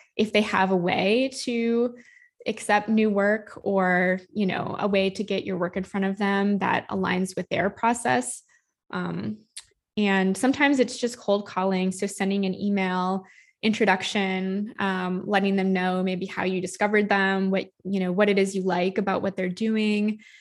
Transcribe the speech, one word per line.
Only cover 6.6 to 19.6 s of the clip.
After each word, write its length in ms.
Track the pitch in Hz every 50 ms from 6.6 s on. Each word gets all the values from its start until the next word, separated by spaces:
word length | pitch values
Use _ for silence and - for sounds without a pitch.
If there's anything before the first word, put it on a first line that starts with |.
| 190 - - - - -
aligns 480 | - 190 190 185 180 185 190 185 -
with 120 | 185 180 -
their 200 | - 165 170 202
process. 720 | - - - 226 240 - - - - 247 254 - - - _ _ _ _ _ _ _ _ _ -
Um, 480 | - 185 180 180 170 175 208 214 214 214 _ _ - - - _ _ _ _ _ - 214
and 380 | 208 202 196 190 190 190 190
sometimes 440 | - - 254 277 - 294 285 294 254
it's 180 | 240 - - -
just 220 | - 233 - -
cold 260 | - - 202 208 202
calling. 460 | - - 190 185 196 190 185 185 190
So 160 | 185 185 208 202
sending 380 | - - 196 196 196 202 196
an 100 | 190 185
email 680 | - - 202 202 196 190 185 185 185 180 185 190 190 190 - - - - _ _ - -
introduction, 1080 | 220 214 - 233 196 185 190 - - - 208 196 190 190 185 190 190 190 202 208 226 - -
um, 440 | 202 196 190 185 185 180 185 185 -
letting 300 | - 208 196 196 196 196 196
them 160 | 185 190 190
know 300 | 180 180 185 180 185 185
maybe 220 | 190 185 180 190
how 180 | 190 - 185 190
you 180 | 190 185 185
discovered 480 | 185 180 - - 208 202 214 208 208 202
them, 400 | 202 196 196 196 196 190 196 190
what, 180 | 190 190 190 - _ _ -
you 160 | 185 196 190
know, 140 | 185 180 180
what 160 | 190 208 202
it 100 | 202 196
is 160 | 196 190 196
you 60 | 196 180
like 340 | 185 180 180 180 190 190 -
about 240 | 196 196 190 -
what 140 | - 196 190
they're 140 | - 185 185
doing, 720 | 180 -